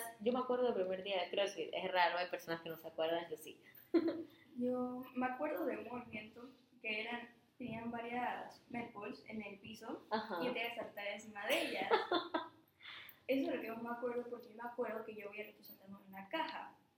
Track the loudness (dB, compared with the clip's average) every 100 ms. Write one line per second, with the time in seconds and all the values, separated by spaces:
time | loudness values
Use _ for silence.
0 | 6 0 2 4 4 4 4 4 2 0
1 | 0 0 2 2 2 0 -2 0 2 6
2 | 8 6 2 -2 -2 -2 -2 -8 -6 2
3 | 4 4 0 -6 -8 -14 -18 -20 2 4
4 | 6 2 -4 -12 -14 -2 2 2 0 -2
5 | -6 0 0 2 0 2 0 0 -4 -8
6 | -8 -10 -10 -14 -16 -18 _ -8 -4 -2
7 | -2 -4 -6 -16 -20 _ -6 -4 -4 -4
8 | -2 0 2 0 -4 -12 -8 -6 -6 -6
9 | -8 -8 -8 -6 -6 -8 -10 -10 -8 -8
10 | 0 0 2 0 2 2 0 -2 -4 -4
11 | -4 -4 -6 -6 2 4 4 0 4 4
12 | 6 2 2 -2 -2 -8 -20 _ -16 -14
13 | -14 -12 2 2 4 0 -2 -4 -4 -2
14 | 0 0 -2 -6 -10 -10 -6 -2 -2 -2
15 | -4 -8 -8 -6 -8 -10 -20 -18 -16 -16
16 | -14 -12 -4 -2 -2 -4 -8 -14 _